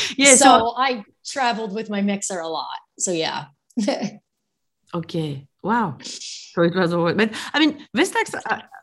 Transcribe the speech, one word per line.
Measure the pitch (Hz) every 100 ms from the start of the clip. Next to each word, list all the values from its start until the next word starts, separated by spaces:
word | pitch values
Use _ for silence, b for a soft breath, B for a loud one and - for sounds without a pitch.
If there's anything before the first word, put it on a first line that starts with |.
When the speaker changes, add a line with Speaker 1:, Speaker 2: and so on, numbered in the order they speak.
| B 269
Speaker 1:
Yeah, | 277 262
Speaker 2:
So | 269
Speaker 1:
so | 240 226 240
Speaker 2:
I | 262 247 - _ -
traveled | 285 240 214 220
with | 202 208
my | 202
mixer | 202 202 - 185
a | 165
lot. | 156 131 127 - -
So | -
yeah. | 170 156 147 147 _ _ -
<laughs> | 202 - 202 - _ _ _ _ _ _ _
Speaker 1:
Okay. | 175 165 170 156 135 - _
Wow. | 175 233 196 127
So | - - - - - -
it | 170 185
was | 175
always, | 175 170 -
but | 220 B B
I | 285
mean, | 302 - - 214
Vestax, | 381 453 440
uh, | - - 214 - -